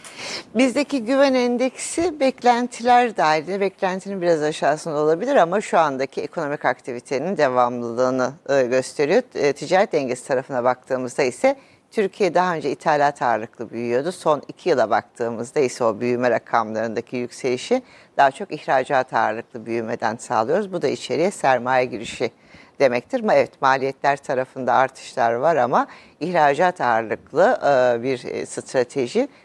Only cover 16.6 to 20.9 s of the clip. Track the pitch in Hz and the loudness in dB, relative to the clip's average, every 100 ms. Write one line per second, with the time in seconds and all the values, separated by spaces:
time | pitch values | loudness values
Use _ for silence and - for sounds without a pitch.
16.6 | 110 110 113 110 - 127 120 - 135 127 | 0 -2 -4 -4 -6 -8 -8 -6 -4 -4
17.6 | - 254 254 - - - 135 - 202 151 | -2 -4 -4 -16 -6 2 2 2 -8 -8
18.6 | - 139 127 139 131 131 110 110 - 120 | -2 0 2 0 0 0 0 -2 -10 -14
19.6 | 110 117 113 117 117 113 - 120 113 175 | -8 -6 -4 -4 -4 -6 -4 -2 0 -2
20.6 | 202 175 147 | -2 -4 -4